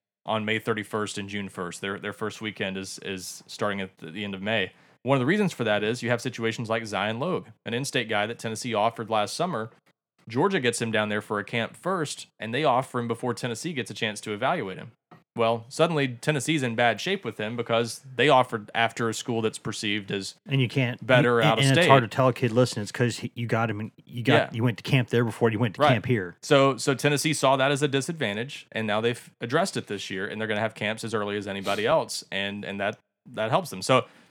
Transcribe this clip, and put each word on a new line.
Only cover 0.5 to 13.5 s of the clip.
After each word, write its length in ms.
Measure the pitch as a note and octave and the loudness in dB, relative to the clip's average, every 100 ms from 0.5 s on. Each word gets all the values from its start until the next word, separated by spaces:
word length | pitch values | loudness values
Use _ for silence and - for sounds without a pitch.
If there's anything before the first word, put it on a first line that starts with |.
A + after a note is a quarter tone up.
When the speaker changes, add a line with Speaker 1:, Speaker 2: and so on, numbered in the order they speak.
| A2 | -2
Speaker 1:
thirty-first 600 | A#2+ A2 G2+ G#2+ G#2 G#2 | -2 -4 -4 -4 -4 -6
and 100 | G2 | -8
June 220 | G#2 F#2+ | -8 -8
first. 320 | - F2 - | -8 -8 -6
Their, 160 | G2 G2+ | -6 -6
their 160 | G#2 | -8
first 260 | - G#2+ - | -6 -8 -6
weekend 380 | A2 - G2 F#2+ | -8 -4 -4 -4
is, 200 | F#2+ - | -8 -10
is 400 | - F#2+ F2+ - - | -8 -8 -10 -16 -16
starting 360 | - G#2 G2 | -6 -4 -4
at 160 | F#2+ - | -8 -12
the, 120 | D#2+ | -12
the 140 | F2+ | -8
end 100 | G2+ | -8
of 60 | F#2+ | -6
May. 320 | G2 A2 F#2 - _ _ | -2 -2 -2 -8 _ _
One 140 | B2 C3+ | 0 2
of 40 | |
the 60 | B2 | 2
reasons 260 | G#3 F#3 | 2 0
for 100 | - | 0
that 200 | A2 G#2 | 0 0
is 180 | G#2 B2 | 0 -2
you 60 | A#2+ | -2
have 140 | A#2+ | -2
situations 480 | C3 A#2 A2+ A2+ A2 | -2 -4 -4 -4 -4
like 160 | A2+ A2+ | -4 -2
Zion 320 | G2 G#2 A2+ | -2 -2 -2
Logue, 300 | E3+ C3 A2 - A#2+ | -4 -4 -8 -14 -6
an 80 | |
in-state 340 | A#2+ C#3 C3+ A2 | -6 -2 -4 0
guy 160 | G#2 | 0
that 140 | G#2+ A#2 | -2 -4
Tennessee 340 | A2+ A2 B2 | -8 -6 -2
offered 380 | G#2+ A2 - G#2+ | 0 0 0 -2
last 260 | G#2+ G2+ - | 0 0 -2
summer. 320 | F3+ A#2+ A2+ - _ _ _ _ - | -4 -4 -6 -12 _ _ _ _ -6
Georgia 320 | A#2 G3 F#3 | 0 2 2
gets 220 | B2 - | 0 0
him 100 | A2+ | 0
down 200 | G#2+ G#2 | 0 0
there 100 | G#2 | -2
for 180 | - G#2 | -2 -4
a 60 | |
camp 320 | - A#2+ A2+ - | -4 -4 -4 -6
first, 520 | F3 F#3+ C#3+ - - - | -4 -2 -4 -8 -16 -12
and 140 | A2 | -6
they 100 | B2+ | 0
offer 340 | D3+ B2 C3 B2 | 2 2 0 -4
him 100 | A#2 | -4
before 260 | A#2 B2 | -2 -4
Tennessee 400 | A2+ B2+ | -4 -4